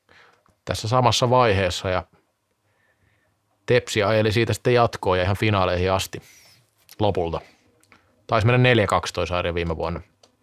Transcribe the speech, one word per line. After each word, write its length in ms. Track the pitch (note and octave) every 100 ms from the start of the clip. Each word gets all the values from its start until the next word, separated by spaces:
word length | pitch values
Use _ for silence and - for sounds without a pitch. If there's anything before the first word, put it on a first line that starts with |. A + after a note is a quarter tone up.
| _ - - _ _ _ -
Tässä 220 | - A2
samassa 420 | B2+ B2 - B2
vaiheessa, 600 | B2+ A#2+ F#2+ F2+ - G2
ja 140 | F2+ - _ _ _ _ _ _ _ _ _ _ _ _ _ _ _ -
Tepsi 380 | A#2+ - A2
ajeli 280 | G2 A2 A2
siitä 220 | A2 A2+
sitten 200 | G#2+ B2+
jatkoon 440 | A#2+ A#2 - G2 F#2
ja 60 |
ihan 120 | F2+ G2+
finaaleihin 560 | A2 G2+ F#2 F2+ F#2
asti 300 | F#2+ - - - - _ _ _ _ _ -
lopulta. 420 | G#2 F#2 E2+ D#2+ - _ _ _ _ _ _ _ -
Taisi 200 | A2+ A2+
mennä 100 | B2
neljä 300 | B2+ A#2 G2
kaksi 260 | F#2 -
toi 140 | - E2+
sarja 260 | F2+ F2
viime 240 | E2+ E2+ E2
vuonna. 240 | D#2+ D#2+ - _ _ _